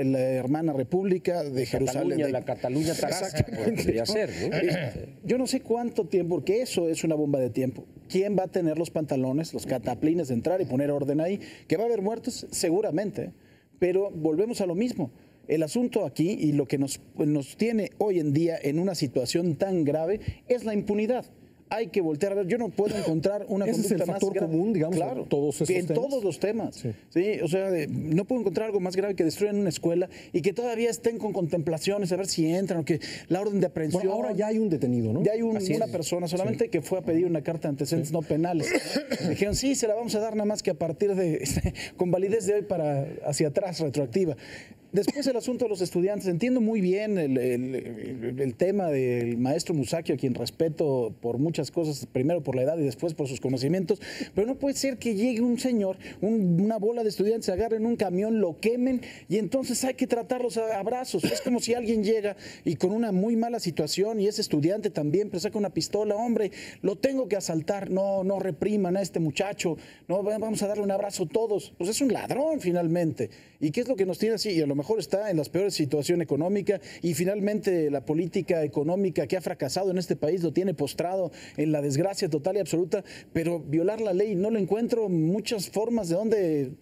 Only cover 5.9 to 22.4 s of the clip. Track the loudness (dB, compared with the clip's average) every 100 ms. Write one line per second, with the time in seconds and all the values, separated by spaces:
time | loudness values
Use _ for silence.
5.9 | -2 0 0 2 0 0 0 0 0 0
6.9 | 0 0 2 2 2 0 0 -2 -4 -12
7.9 | -18 -2 0 2 2 2 2 2 0 -2
8.9 | -2 0 0 2 0 -2 -6 -4 -2 -2
9.9 | 0 2 2 0 0 2 0 0 0 2
10.9 | 0 0 0 0 -2 -6 -16 -2 0 2
11.9 | 0 0 -4 -6 -8 -8 -2 2 2 2
12.9 | 0 -2 -4 -8 -10 -20 -20 _ 0 2
13.9 | 2 0 0 2 2 2 0 0 0 0
14.9 | -2 -6 -8 -20 -16 -2 0 2 0 2
15.9 | 2 0 0 0 2 2 2 2 0 -2
16.9 | -4 -8 -2 0 0 -2 -2 0 0 -2
17.9 | -2 0 2 2 2 2 0 0 0 0
18.9 | -2 -2 0 0 0 0 0 0 2 2
19.9 | 2 0 -2 -4 -6 -2 -2 0 -2 0
20.9 | 0 2 0 -4 -14 -20 -20 -6 -4 -2
21.9 | 0 0 0 0 0